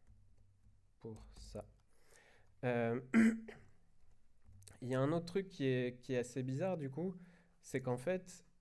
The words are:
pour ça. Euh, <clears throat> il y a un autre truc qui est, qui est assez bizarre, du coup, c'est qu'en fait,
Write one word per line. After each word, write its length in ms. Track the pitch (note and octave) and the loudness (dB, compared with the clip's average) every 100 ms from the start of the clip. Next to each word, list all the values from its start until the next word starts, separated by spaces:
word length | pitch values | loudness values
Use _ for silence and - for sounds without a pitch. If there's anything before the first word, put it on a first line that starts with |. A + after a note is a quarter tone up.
| - - - - - - - - - _ | -20 -20 -20 -20 -20 -20 -20 -20 -20 _
pour 280 | A2+ A2 - - | -14 -12 -14 -16
ça. 300 | - G#2 G2+ - - - - - - - - - | -12 -12 -12 -18 -20 -20 -20 -20 -20 -20 -20 -4
Euh, 360 | B2 A#2+ A#2 A#2+ C3 | 0 2 2 0 4
<clears throat> 1700 | A3+ A3+ - - - - - - - - - - - - - - - | 6 6 4 -4 -16 -20 -20 -20 -20 -20 -20 -20 -20 -20 -20 -18 -8
il 60 | B2 | 0
y 80 | C3 | 4
a 40 | |
un 120 | C#3 | 4
autre 140 | E3 E3+ | 2 0
truc 220 | G3 F#3+ | -2 -2
qui 180 | - C3 | 0 2
est, 340 | B2+ B2 A#2+ | 4 2 -2
qui 120 | - | 0
est 40 | B2 | 0
assez 240 | A#2 C3+ | 0 -2
bizarre, 360 | C3 C3 F#3+ E3+ | -2 0 0 0
du 120 | C3+ | -2
coup, 260 | C3 F#3+ F3+ - - - - | -2 -4 -4 -12 -20 -20 -20
c'est 200 | - C3 | -6 -2
qu'en 160 | B2+ B2 | 0 0
fait, 480 | F3+ F#3 F#3 - - - | 0 -2 -4 -18 -20 -20